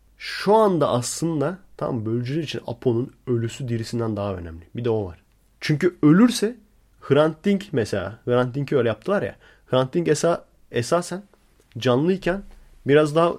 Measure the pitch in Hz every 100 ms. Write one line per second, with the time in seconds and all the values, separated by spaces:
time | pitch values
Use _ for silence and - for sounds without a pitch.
0 | _ _ - - 196 220 214 170 139 120
1 | 120 - 165 156 143 185 _ - - 123
2 | 107 120 123 156 147 - - 120 131 117
3 | 135 - - 120 117 - 127 113 110 123
4 | 160 101 101 92 85 82 - 117 120 110
5 | 95 - _ _ _ _ - 147 - -
6 | 151 175 247 - 208 247 _ _ _ _
7 | - 143 156 156 202 196 - 127 104 101
8 | 92 110 123 123 123 135 139 143 113 107
9 | - 196 98 - - _ _ 127 131 175
10 | 160 147 170 170 - _ _ 120 120 170
11 | - 180 - _ _ _ _ 117 123 123
12 | 165 190 170 196 - - - - 127 147
13 | 151 156 170